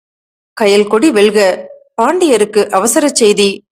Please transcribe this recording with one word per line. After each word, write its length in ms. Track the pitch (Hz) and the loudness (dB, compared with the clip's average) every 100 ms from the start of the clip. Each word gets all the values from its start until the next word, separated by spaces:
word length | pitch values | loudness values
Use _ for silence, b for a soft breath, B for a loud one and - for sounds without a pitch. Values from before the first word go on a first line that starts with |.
| _ _ _ _ _ - | _ _ _ _ _ -4
"கயல்கொடி 500 | 208 208 208 214 311 | 0 2 2 0 0
வெல்க. 580 | 220 214 202 196 175 - - _ - | 2 0 2 0 -2 -10 -20 _ -4
பாண்டியருக்கு 680 | 233 359 349 226 208 208 202 | -2 0 0 0 0 -2 -2
அவசர 400 | 196 202 311 294 | -2 -2 0 -2
செய்தி. 560 | 285 214 196 202 - - | 0 0 2 -2 -4 -14